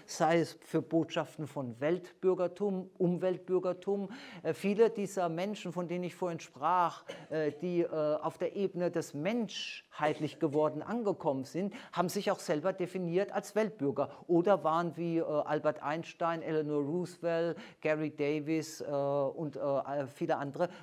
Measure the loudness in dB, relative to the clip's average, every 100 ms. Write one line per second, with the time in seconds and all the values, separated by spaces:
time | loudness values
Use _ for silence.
0 | -8 0 4 4 2 -4 -2 -2 2 2
1 | 2 -2 -4 -6 -8 -6 -6 -2 0 0
2 | -4 0 2 2 0 0 0 0 -4 2
3 | 2 4 2 0 0 0 0 -4 -2 -2
4 | -4 -10 -14 -6 -4 0 2 6 4 4
5 | -4 0 0 0 -4 -4 -6 -4 -2 -2
6 | -4 -4 -4 -4 -10 -2 2 4 2 0
7 | -14 -14 -4 0 0 -2 -2 0 0 2
8 | 2 2 -2 -2 -4 0 -2 0 0 0
9 | -2 -2 -2 0 -2 -6 -8 -10 -12 -2
10 | 0 0 -4 0 0 4 2 0 -4 -2
11 | 0 0 0 0 -2 -2 -4 -4 -6 0
12 | 2 2 0 0 0 0 0 -2 -2 -2
13 | 0 2 2 -2 -2 0 0 0 0 0
14 | -2 -4 2 4 6 4 4 2 0 -2
15 | 0 0 2 0 2 2 2 0 -2 -4
16 | -6 -4 -2 -2 0 0 2 0 0 -2
17 | -4 -4 -2 0 0 -2 -10 -4 0 0
18 | 0 0 0 0 0 0 -2 -8 -4 0
19 | 2 2 0 -2 -6 -2 0 0 0 -4
20 | -4 -4 0 0 0 -2 -2 -4